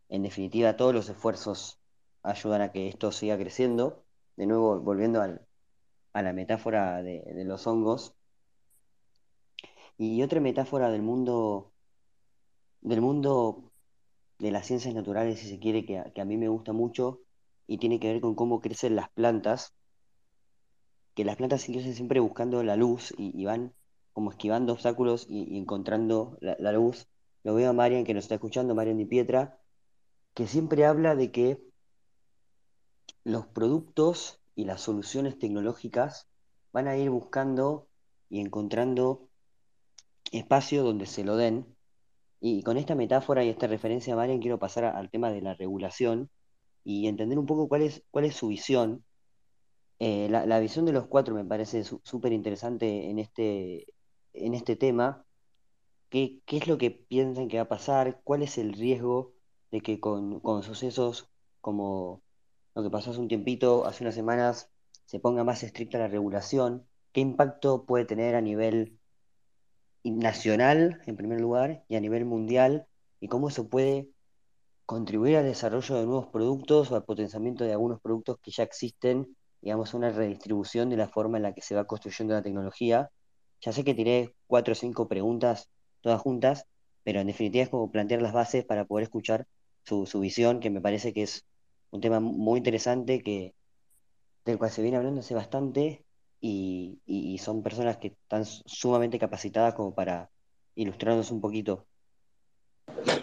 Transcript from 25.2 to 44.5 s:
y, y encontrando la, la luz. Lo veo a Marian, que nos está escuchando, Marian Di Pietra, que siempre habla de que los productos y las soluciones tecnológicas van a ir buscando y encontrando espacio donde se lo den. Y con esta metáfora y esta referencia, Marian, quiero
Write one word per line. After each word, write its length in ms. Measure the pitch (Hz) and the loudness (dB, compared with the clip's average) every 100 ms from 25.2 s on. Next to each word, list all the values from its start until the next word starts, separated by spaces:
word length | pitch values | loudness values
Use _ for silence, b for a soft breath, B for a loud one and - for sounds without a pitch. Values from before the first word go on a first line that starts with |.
| - | -2
y, 260 | 104 95 | -8 -6
y 40 | 98 | -6
encontrando 760 | 92 101 95 110 113 113 117 - | -4 -4 -2 0 2 2 0 -6
la, 160 | 95 - | -6 -2
la 140 | 101 | 0
luz. 340 | 107 117 127 - _ _ _ | 4 2 0 -10 _ _ _
Lo 100 | 110 | -2
veo 160 | 110 127 | 2 4
a 20 | |
Marian, 320 | 120 120 127 | 4 4 4
que 80 | 113 | 2
nos 120 | 104 | -2
está 100 | - | -2
escuchando, 400 | 110 110 127 127 | -4 -2 -2 0
Marian 240 | 110 110 110 | 0 0 0
Di 60 | |
Pietra, 540 | 107 123 117 127 139 - _ _ _ _ _ _ _ | 2 2 4 2 0 -6 _ _ _ _ _ _ _
que 120 | - 113 | -6 -2
siempre 380 | 147 160 156 | 0 2 6
habla 300 | 147 151 160 | 6 6 4
de 160 | 147 127 | 4 2
que 300 | 120 123 139 - _ _ _ _ _ _ _ _ _ _ _ _ _ - - | 2 2 0 -8 _ _ _ _ _ _ _ _ _ _ _ _ _ -20 -12
los 220 | - 113 110 | -4 -4 -4
productos 960 | - 113 156 160 - 156 170 - - _ | 0 2 2 0 2 2 2 -6 -16 _
y 100 | - | -8
las 160 | 101 95 | -6 -4
soluciones 580 | - 107 98 135 139 135 | -4 -4 -4 -4 -4 -4
tecnológicas 880 | 110 104 104 117 120 120 139 - - _ _ _ _ | -4 -2 -2 -4 -4 -2 -2 -4 -18 _ _ _ _
van 160 | 117 139 | -4 0
a 80 | 135 | 0
ir 140 | 139 | 0
buscando 800 | 123 117 135 135 131 135 151 - _ _ _ _ | 0 -2 -2 0 2 0 0 -8 _ _ _ _
y 100 | 101 | -6
encontrando 880 | 101 104 104 110 127 127 131 135 - _ _ _ _ _ _ - - _ - | -4 -4 -2 0 0 2 2 0 -8 _ _ _ _ _ _ -20 -20 _ -8
espacio 500 | 117 - 139 139 147 | -8 2 2 4 2
donde 240 | 127 107 95 | 2 0 -4
se 180 | - | -6
lo 120 | 101 107 | -2 2
den. 300 | 117 113 135 - _ _ _ _ _ _ | 2 0 -4 -16 _ _ _ _ _ _
Y 220 | 113 104 | -2 0
con 160 | 98 120 | 0 -2
esta 160 | 147 | 0
metáfora 500 | 151 113 131 135 135 | -2 2 2 2 2
y 60 | 120 | 2
esta 160 | 113 120 | 0 -2
referencia, 500 | 110 110 123 120 117 | -2 -2 -4 -2 -2
Marian, 240 | 120 127 | 0 0
quiero 180 | 120 | -2